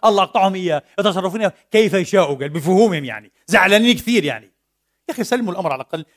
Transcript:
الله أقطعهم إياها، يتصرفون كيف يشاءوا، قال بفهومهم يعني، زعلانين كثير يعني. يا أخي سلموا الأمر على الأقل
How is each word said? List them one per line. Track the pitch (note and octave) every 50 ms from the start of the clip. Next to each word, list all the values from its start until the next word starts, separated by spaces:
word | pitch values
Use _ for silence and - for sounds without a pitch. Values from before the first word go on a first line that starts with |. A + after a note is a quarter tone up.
| -
الله | A3+ G#3 G3+ F#3+
أقطعهم | - - A3+ F#3+ G3 F#3+
إياها، | F#3 F3+ F3 D3+ C#3+ - _ _ -
يتصرفون | G3 G#3+ F3 F#3 F3+ F#3 F3 A3 A3
كيف | F#3 - _ _ _ - A3 A3 G3 G3
يشاءوا، | F#3+ F3 - - F#3+ F3 C#3+ C#3+
قال | B2 C3+ D3
بفهومهم | D3 E3+ C#3 E3+ F#3 F#3+ A#3 G#3+ F3 D3+ C#3
يعني، | B2 A2 G#2+ G#2+ _ _ _ _
زعلانين | - F#3 G3+ F#3 F#3+ G3+ G#3+ A3+ A#3+ A#3+
كثير | A#3+ - A3+ A#3+ G#3+ D3
يعني. | C#3+ A#2+ A2 G#2 _ _ _ _ _ _ _ _ _ _ _ _ -
يا | D#4+
أخي | - G#3+
سلموا | - B3 B3 A#3+ F#3+ F3
الأمر | F#3+ F3+ D#3
على | C3+ C3
الأقل | C3 - - D#3+ D#3 - _